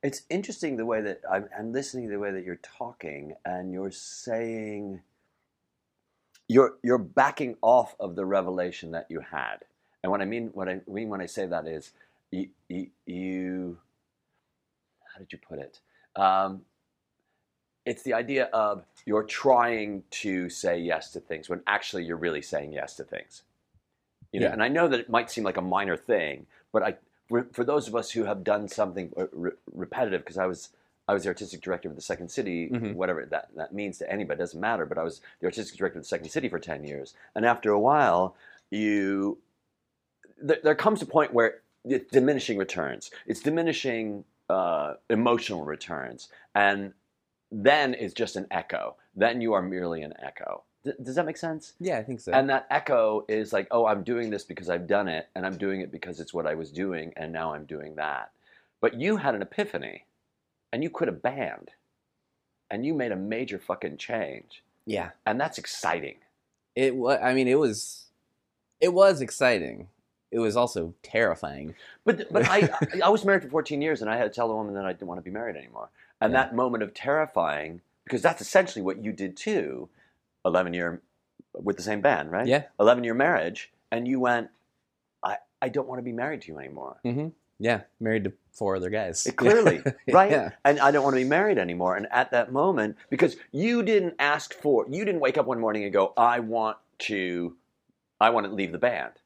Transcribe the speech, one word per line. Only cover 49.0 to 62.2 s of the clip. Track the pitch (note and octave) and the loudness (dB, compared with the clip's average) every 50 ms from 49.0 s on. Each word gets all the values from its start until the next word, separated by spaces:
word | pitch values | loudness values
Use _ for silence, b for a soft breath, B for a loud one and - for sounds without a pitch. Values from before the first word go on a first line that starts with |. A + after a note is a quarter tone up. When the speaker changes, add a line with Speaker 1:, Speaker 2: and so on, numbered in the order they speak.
| _ _ _ | _ _ _
Speaker 1:
Then | F#2+ G2+ A#2 A#2+ B2 | 2 2 2 2 0
you | A#2 A2+ G#2+ | 0 2 2
are | G2 F2+ | 2 0
merely | F#2 F#2+ F#2 F2+ E2+ E2+ D#2+ D2 | 0 -4 -4 -4 -4 -4 -6 -8
an | D2+ - - - | -10 -12 -12 -14
echo. | C2+ - - - - G1+ - _ _ _ _ _ | -14 -12 -12 -10 -10 -10 -10 _ _ _ _ _
D-, | C#3+ - - C3 | -8 -8 -8 -8
does | B2 C3 | -4 -2
that | D#3 E3+ | -2 -2
make | D#3 D#3 | -2 -4
sense? | - - E3 D#3+ D#3 - - _ _ | -6 -6 -6 -6 -8 -10 -16 _ _
Speaker 2:
Yeah, | E3+ F#3 D#3+ A#2 | -6 -4 -4 -4
I | A2 | -4
think | B2 B2+ A2 | -6 -8 -8
so. | - - - | -6 2 4
Speaker 1:
And | C3 C3+ C#3 | 4 4 4
that | C3+ C3+ - - | 2 0 0 0
echo | C3+ D3 - - C#3+ A#2+ A2+ A2 G#2+ G#2+ - - | -2 0 2 4 4 4 4 4 2 0 -2 0
is | G#2+ A2 G#2+ - - | -2 -2 -2 0 0
like, | G2 G2 - - | -2 -2 2 2
"Oh, | A#2 A#2 | 4 4
I'm | A2 G#2+ G2+ F2+ | 4 2 0 0
doing | - A#2+ A#2+ A#2+ A2 | -2 -2 -2 -2 -2
this | G#2 G2 - | -4 -6 -8
because | _ F2 - F#2 E2 | _ -14 -12 -4 -2
I've | F2 F2 F2+ | -2 -2 0
done | E2 G2+ G2+ G#2 F#2 | 2 2 2 2 0
it, | D#2+ D#2+ - _ _ | -2 -4 -6 _ _
and | F#2 F#2 | -6 -4
I'm | F#2+ F#2+ | -4 -4
doing | E2+ G2+ G2 G2 F#2+ | -2 -2 -2 -2 -2
it | F#2 - | -6 -8
because | - E2 - F#2 F2 - | -10 -12 -12 -12 -10 -12
it's | E2 - - | -12 -6 -6
what | E2+ D#2+ | -4 -2
I | D2+ D#2 | -2 -4
was | D#2+ D#2+ C#2+ | -4 -6 -10
doing, | C#2+ E2 F#2+ G2 F2+ E2 D#2 E2 - | -6 -4 -4 -2 -2 -4 -6 -10 -10
and | - D#2+ D#2+ E2 | -10 -10 -8 -6
now | D#2+ D#2+ D#2+ D2+ | -4 -4 -4 -6
I'm | D2+ D2+ | -8 -10
doing | D2+ D#2+ D2 D2+ D#2 D#2 | -12 -12 -12 -12 -12 -8
that." | D2+ D2+ D2+ C#2+ B1+ A1 - _ b b b b b b b b b | -6 -4 -4 -4 -6 -8 -12 _ b b b b b b b b b
But | - A#2 A#2+ A#2 | 0 0 0 0
you | C#3 F#3+ A3 | 0 0 0
had | G3+ C#3 C#3 A#2+ | 0 0 0 -2
an | G#2 G2 | -2 -4
epiphany, | - - - G#3 G#3 - E2 C2+ A1 G1+ - _ _ _ _ _ _ _ _ _ _ _ _ _ _ - | -6 -4 -4 -4 -4 -4 -8 -8 -8 -14 -16 _ _ _ _ _ _ _ _ _ _ _ _ _ _ -6
and | A#2+ D3+ | -4 -4
you | E3 | -4
quit | - - F3 A#2+ | -2 -2 -2 -2
a | F2+ | -2
band, | D2+ _ B2 C3 C#3+ A#2+ D2+ G#1+ - G1+ G1+ _ _ _ _ _ _ _ _ _ _ | -2 _ -4 -2 -2 -6 -6 -6 -10 -16 -20 _ _ _ _ _ _ _ _ _ _